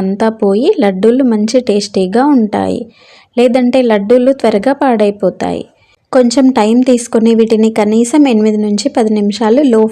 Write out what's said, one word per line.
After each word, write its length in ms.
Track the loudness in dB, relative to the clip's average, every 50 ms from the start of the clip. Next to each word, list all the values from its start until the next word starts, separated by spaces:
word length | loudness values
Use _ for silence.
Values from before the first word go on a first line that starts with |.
| -2
అంతా 240 | -2 -2 -2 -2 -2 -2 -2 -2
పోయి 280 | -2 0 0 0 0 0 0 0
లడ్డూలు 420 | -2 -2 -2 -2 -2 0 0 0 0 0
మంచి 280 | 0 -2 0 -2 -2 0 0
టేస్టీగా 520 | -2 -2 -4 -4 -4 -4 -4 -2 0 0 0 2 2
ఉంటాయి. 440 | 0 0 -2 -2 -4 -4 -4 -4 -6 -8 -12 -18 _ -20 _ -20 -20 _ _ -2 0
లేదంటే 400 | 0 2 2 0 0 0 0 0 0 2
లడ్డూలు 440 | 0 0 0 2 2 2 2 2 0 0 0
త్వరగా 320 | 0 0 0 0 -2 -2 0 0
పాడైపోతాయి. 800 | -2 0 0 0 -2 -2 -2 -4 -4 -4 -4 -6 -6 -6 -8 -10 -14 _ _ _ _ _ _ _ -2 0
కొంచెం 280 | 2 2 2 2 2 2 2 2
టైమ్ 220 | 2 2 2 2 2 2 2
తీసుకొని 420 | 2 0 0 -2 -2 0 2 2 2 2
వీటిని 300 | 2 2 2 2 0 0 0 0
కనీసం 440 | -2 0 2 0 0 0 2 2 2 2
ఎనిమిది 280 | 2 2 2 0 0 0 -2
నుంచి 240 | -2 -2 -2 -4 -4 -2
పది 140 | -2 -2 0 0
నిమిషాలు 440 | 0 -2 -2 -2 -2 0 0 2 2 2 2 2
లో 80 | 2 0 0